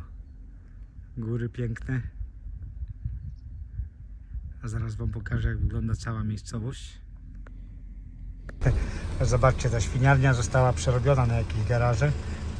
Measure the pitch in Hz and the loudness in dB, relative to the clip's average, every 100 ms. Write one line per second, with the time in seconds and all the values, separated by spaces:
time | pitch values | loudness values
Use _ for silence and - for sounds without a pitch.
0 | - - - - - - - - - - | -8 -14 -14 -16 -16 -18 -18 -16 -16 -16
1 | - - 113 117 117 - 117 113 - 127 | -14 -8 -4 -4 -4 -4 -4 -4 -4 -4
2 | - - - - - - - - - - | -4 -8 -10 -10 -12 -10 -10 -8 -10 -6
3 | - - - - - - - - - - | -6 -6 -10 -12 -12 -12 -10 -8 -8 -10
4 | - - - - - - 113 113 113 107 | -16 -14 -10 -8 -8 -8 -6 -4 -4 -2
5 | 110 113 104 120 113 113 - 117 113 107 | -4 -4 -2 0 2 2 0 2 0 0
6 | 117 113 107 104 - 117 110 - - - | -2 -2 -2 -4 -4 -6 -4 -6 -10 -14
7 | - - - - - - - - - - | -16 -16 -14 -14 -14 -14 -14 -14 -14 -14
8 | - - - - - - - - - - | -14 -12 -12 -12 -12 0 4 4 2 -2
9 | - - 117 120 131 - 123 117 - 127 | -4 2 4 8 6 6 2 2 2 6
10 | 135 139 135 123 - 131 127 - 131 123 | 8 8 8 4 4 4 6 4 4 4
11 | 135 131 120 117 113 110 107 120 120 113 | 6 4 4 2 2 0 2 4 4 4
12 | 147 139 - - - - | 2 2 -2 -4 -4 -2